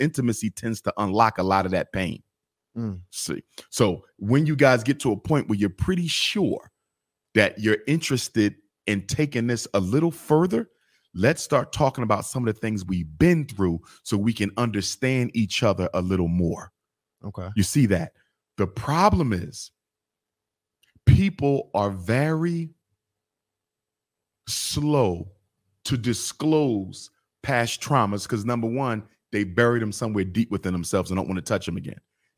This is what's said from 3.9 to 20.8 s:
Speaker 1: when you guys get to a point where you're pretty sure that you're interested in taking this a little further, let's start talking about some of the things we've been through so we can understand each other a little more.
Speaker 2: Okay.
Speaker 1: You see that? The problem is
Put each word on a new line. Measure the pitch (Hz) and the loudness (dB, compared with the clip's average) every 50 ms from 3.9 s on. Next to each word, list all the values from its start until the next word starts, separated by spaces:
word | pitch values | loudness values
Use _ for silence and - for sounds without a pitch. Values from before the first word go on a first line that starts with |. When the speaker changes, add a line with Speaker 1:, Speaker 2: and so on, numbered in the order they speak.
| 85 - - _ _ | 0 -2 -8 _ _
Speaker 1:
when | - 101 104 127 143 160 | -8 -2 0 2 2 2
you | 151 151 | 2 4
guys | 135 143 131 127 117 | 6 6 6 6 4
get | 110 135 143 143 | 2 -2 -2 -2
to | - 123 | -2 -2
a | 104 | -2
point | 92 - - 156 139 - - | -2 0 0 0 0 2 0
where | 107 101 | 0 0
you're | 104 98 | 0 0
pretty | - - - 185 185 180 170 | 0 -2 -2 0 0 0 -2
sure | 156 - - - - - 208 175 107 - - - - _ _ _ _ _ _ _ _ _ _ _ _ - | -2 -2 -2 -2 -2 0 0 0 0 -2 -4 -8 -14 _ _ _ _ _ _ _ _ _ _ _ _ 2
that | 107 101 95 - 107 | 4 4 4 2 0
you're | 107 107 104 - - | 0 0 0 2 0
interested | 135 151 165 - - 139 117 - - - 117 104 101 - - _ _ _ _ _ | 0 -2 -2 0 -2 -2 -2 -2 -2 0 2 2 2 0 -4 _ _ _ _ _
in | 101 104 98 92 | -2 -2 -2 -4
taking | - - - 151 143 - 120 117 120 | -4 -2 -2 -2 0 -2 -2 -2 -2
this | 120 113 - - - | -2 -4 -4 -2 -2
a | 101 | -2
little | 92 90 117 151 165 170 | 0 0 2 2 2 0
further, | 156 - - - 151 156 175 180 220 233 226 - _ _ _ _ _ _ _ _ - | -2 -4 0 2 4 4 4 2 0 -2 -4 -6 _ _ _ _ _ _ _ _ -2
let's | 90 101 139 170 - | 2 2 2 2 0
start | - - 151 127 117 - | 0 0 0 0 0 0
talking | - - 147 131 - 131 120 | 0 0 0 0 0 0 0
about | 107 107 95 - | 0 0 0 -2
some | - - 131 120 | -4 -4 -2 -2
of | 110 104 | -2 -2
the | - | -2
things | - 110 110 101 90 | -4 -4 -4 -4 -4
we've | 90 95 87 82 78 78 - | -4 -4 -4 -4 -4 0 4
been | 156 175 175 160 143 | 4 6 6 4 0
through | - 104 95 95 87 85 82 - - - _ - | -4 -2 -2 0 0 0 -2 -6 -14 -20 _ -6
so | - 110 | -2 -2
we | 98 101 117 | 0 0 0
can | 110 - 104 101 98 | 0 0 -2 -2 0
understand | 117 120 117 101 101 92 - - - 131 131 131 127 123 - - | -2 -2 0 0 -2 -4 -4 -4 -2 -2 0 0 0 -2 0 0
each | 117 107 92 - - 120 | -2 -2 0 0 2 2
other | 104 95 92 92 - - | 2 2 2 -2 -2 -2
a | 92 | -2
little | 90 92 95 92 85 82 | 0 0 0 0 0 0
more. | 87 90 87 80 - - - - _ _ _ _ _ _ _ _ _ _ - | 0 0 0 0 -2 -4 -8 -14 _ _ _ _ _ _ _ _ _ _ -16
Speaker 2:
Okay. | 101 - 98 90 95 104 | -14 -12 -10 -12 -12 -12
Speaker 1:
You | 107 95 | -12 -10
see | - - 143 127 | -4 0 2 2
that? | 98 95 85 85 - - _ _ _ _ _ _ _ _ | 4 2 0 -2 -4 -10 _ _ _ _ _ _ _ _
The | - 98 92 | -4 -4 -4
problem | - 113 107 139 151 170 196 208 196 180 147 120 | -6 -6 -6 -2 0 2 2 4 4 2 0 0
is | 101 87 - - - - - - _ _ _ _ _ _ _ _ _ _ _ _ _ _ _ _ _ _ _ _ _ _ | -2 -4 -6 -8 -12 -14 -16 -18 _ _ _ _ _ _ _ _ _ _ _ _ _ _ _ _ _ _ _ _ _ _